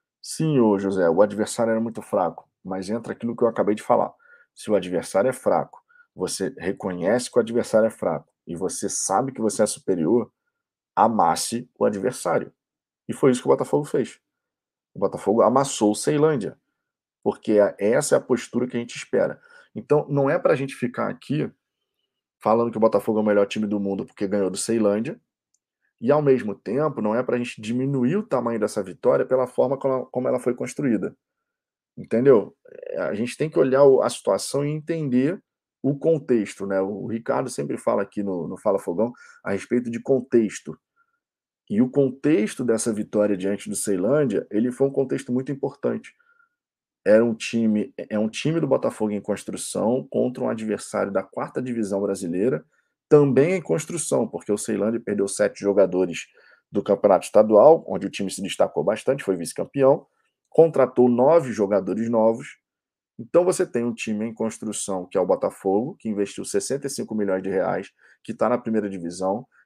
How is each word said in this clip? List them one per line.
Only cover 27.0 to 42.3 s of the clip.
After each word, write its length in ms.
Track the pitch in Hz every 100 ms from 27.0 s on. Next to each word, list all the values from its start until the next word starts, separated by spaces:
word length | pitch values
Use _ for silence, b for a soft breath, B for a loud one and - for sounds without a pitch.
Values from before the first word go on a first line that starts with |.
não 140 | 107 113
é 80 |
pra 140 | 123 123
gente 240 | 120 -
diminuir 560 | 110 123 135 139 123 196
o 60 |
tamanho 360 | 208 131 117 113
dessa 240 | 104 107
vitória 420 | 95 85 123 135 131
pela 220 | 131 123
forma 300 | - 127 135
como 160 | 135
ela, 120 | 131 -
como 200 | 127 127
ela 120 | 123
foi 140 | 127
construída. 600 | 123 123 - 143 107 95 - _ _ _ _ _ _ _ -
Entendeu? 580 | - 113 135 123 85 - - - -
É, 120 | -
a 120 | 87
gente 240 | - 123 -
tem 120 | 156
que 80 | 165
olhar 260 | 139 131
o, 180 | 143 127
a 80 | 110
situação 560 | - - 98 - 139 143
e 40 |
entender 720 | 156 151 165 151 123 139 196 _ _ _ _
o 160 | 131 143
contexto, 680 | 160 160 143 120 101 - 98
né? 140 | 95
O 260 | 95 101 113
Ricardo 420 | 113 113 123 131
sempre 280 | - 143 120
fala 240 | - 113
aqui 200 | 98 -
no, 260 | 101 90 80
no 100 | 90
Fala 200 | 110 98
Fogão 360 | - 87 117 123 B B
a 80 | -
respeito 380 | 98 - 123 120
de 120 | 117
contexto. 760 | - 135 - 120 107 - - 80 _ _ _ _ _ _ _ _ -
E 120 | 104
o 80 | 127
contexto 720 | 143 135 127 143